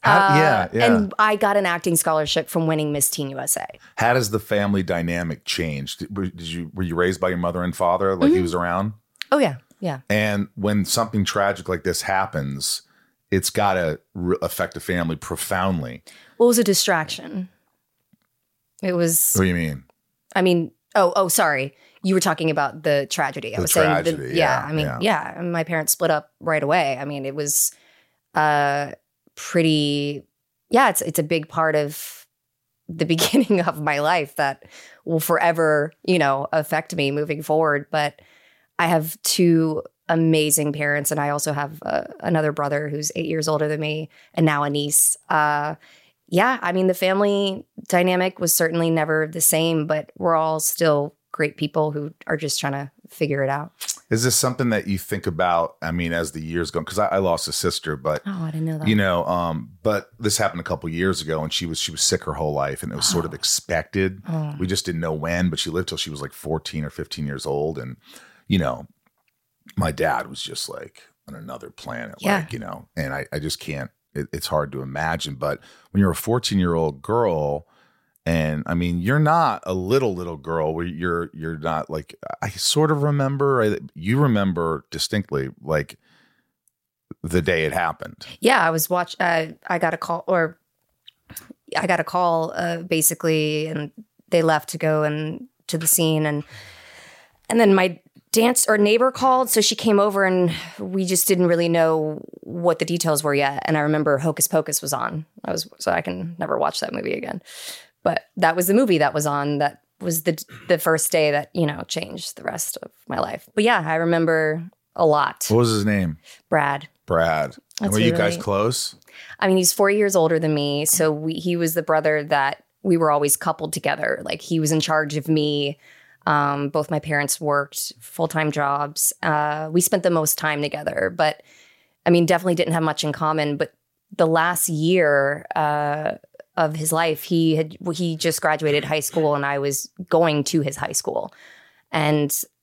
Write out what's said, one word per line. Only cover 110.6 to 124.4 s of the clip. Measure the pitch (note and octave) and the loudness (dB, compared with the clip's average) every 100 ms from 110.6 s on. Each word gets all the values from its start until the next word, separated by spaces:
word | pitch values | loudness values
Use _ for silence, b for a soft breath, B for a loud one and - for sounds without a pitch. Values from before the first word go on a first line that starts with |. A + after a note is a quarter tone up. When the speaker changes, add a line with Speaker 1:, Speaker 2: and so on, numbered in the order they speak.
| - | 0
Speaker 2:
the | E3+ | 2
first | E3+ D#3+ - | 2 0 2
day | E3 D3+ | 2 2
that, | D3 - | 2 -2
you | - | 0
know, | D3+ D3+ - | 0 -2 -6
changed | E3 - - - - | -6 -8 -10 -12 -10
the | |
rest | - - - - | -8 -6 -6 -8
of | - _ - | -14 _ -8
my | - | -4
life. | - - - | -4 -6 -8
But | - | 0
yeah, | A3 A3 D#3 | 2 2 2
I | |
remember | D#3+ E3 E3+ E3 D#3+ D#3 D#3+ E3+ - _ | 0 2 2 2 2 2 -2 -6 -16 _
a | - E3 | 0 2
lot. | D3 - - - | 4 2 -2 2
Speaker 1:
What | A2 | 4
was | A#2 | 4
his | A2 G#2 | 2 2
name? | G2+ F2 D#2 B B - | 2 0 -4 B B -2
Speaker 2:
Brad. | D#3+ C#3+ C#3+ D3+ _ - | 0 0 -2 -8 _ -2
Speaker 1:
Brad. | E2 E2 D#2 C#2 | 2 4 2 -2
And | - - - | -6 -16 -6
Speaker 2:
That's | G2 | -2
Speaker 1:
were | G#2 | 2
you | A2+ | 2
guys | E3 G#2 | 2 0
Speaker 2:
really | E2+ | 0
Speaker 1:
close? | - G2 A2 B2+ - - _ B B B | -2 0 0 -2 -6 -10 _ B B B
Speaker 2:
I | F#3+ | 2
mean, | F#3+ | 2
he's | F3+ | 2
four | - G3 | 2 2
years | G#3 G3+ F#3+ | 4 2 4
older | D#3+ D#3+ | 4 2
than | D#3+ | 2
me, | D3+ C#3+ C#3+ | 0 0 -2
so | D#3 - D#3+ | 0 2 2
we, | D3+ D#3+ | 0 -4
he | E3 F3 F3 | -4 -2 0
was | E3 | 0
the | E3 | -2
brother | D#3+ D#3 D#3 D3+ | 0 2 2 0
that | D3 D3 C#3 D3+ _ _ | 0 0 0 -4 _ _
we | G3 E3+ | 0 2
were | D#3 | 4
always | D3 D3 - | 4 2 0
coupled | E3 - D#3 | -2 -4 -4
together. | - D3 D3+ - - | -4 -4 -2 -2 -4
Like, | - D#3+ | -4 -8